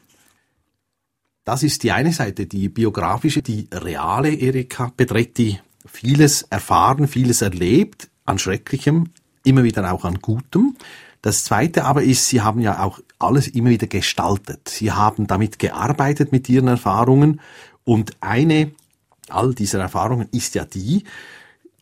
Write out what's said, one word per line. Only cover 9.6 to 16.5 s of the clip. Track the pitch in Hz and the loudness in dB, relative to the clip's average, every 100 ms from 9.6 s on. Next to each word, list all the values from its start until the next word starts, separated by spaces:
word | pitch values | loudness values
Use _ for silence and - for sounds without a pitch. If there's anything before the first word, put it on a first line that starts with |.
wieder | 120 107 92 | 4 0 -4
auch | 90 87 | -2 -4
an | 92 | -4
Gutem. | - 110 - 175 269 - - - - _ | -4 -4 -2 0 0 0 -18 -20 -20 _
Das | 107 104 - | -2 -2 0
Zweite | 107 160 165 135 | 0 2 0 0
aber | 143 | 2
ist, | 120 123 - | 4 2 2
Sie | 123 | 2
haben | 107 113 | 2 0
ja | 107 95 | 0 0
auch | 95 - - - | -4 -6 -20 -4
alles | 101 139 - | 0 2 0
immer | 120 120 | 0 2
wieder | 113 110 | 2 0
gestaltet. | 98 - - 92 101 - - - | -4 -4 -2 -2 -2 -4 -14 -12
Sie | - 107 | -6 -2
haben | 92 107 107 104 | 2 0 0 -2
damit | 98 107 - | 0 -2 -2
gearbeitet, | - - 110 143 139 147 147 | -4 -2 -2 0 0 0 0
mit | 131 | 0
Ihren | - | 2